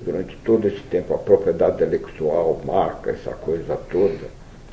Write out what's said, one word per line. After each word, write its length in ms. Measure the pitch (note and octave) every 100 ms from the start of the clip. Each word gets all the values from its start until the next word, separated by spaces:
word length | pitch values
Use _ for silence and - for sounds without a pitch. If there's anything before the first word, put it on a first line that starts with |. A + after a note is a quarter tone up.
durante 320 | - E2 F#2+ -
todo 240 | - A2 G2+
esse 140 | G2
tempo 320 | - F2+ -
a 40 | D#2
propriedade 560 | - G2 E2+ E2+ F2+
intelectual, 840 | - D#2+ E2 - - D2+ E2+ E2 -
marca, 460 | C2+ F#2 E2 - -
essa 220 | - -
coisa 440 | - - E2+ - - -
toda, 480 | F2 G2 - - - - - -